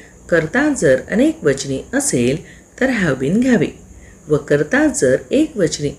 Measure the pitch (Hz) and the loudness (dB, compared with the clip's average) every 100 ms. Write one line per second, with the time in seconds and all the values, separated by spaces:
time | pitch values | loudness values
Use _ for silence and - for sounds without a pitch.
0 | - - - 170 156 233 302 269 156 131 | -20 -20 -2 -2 0 0 0 2 2 2
1 | - 190 302 311 156 139 139 135 - 262 | 0 0 0 2 -2 -2 -4 -6 -4 -4
2 | 285 131 120 156 - - - - 262 233 | -2 0 0 -2 -8 -20 -20 -4 -2 0
3 | 175 127 131 208 262 220 143 - - - | -2 -2 0 0 2 2 0 -4 -20 -20
4 | - - - 147 - 147 151 262 302 - | -20 -20 -2 -2 2 0 2 2 0 2
5 | 131 131 - 262 311 226 160 - 147 | 2 0 0 0 0 0 -2 -2 -6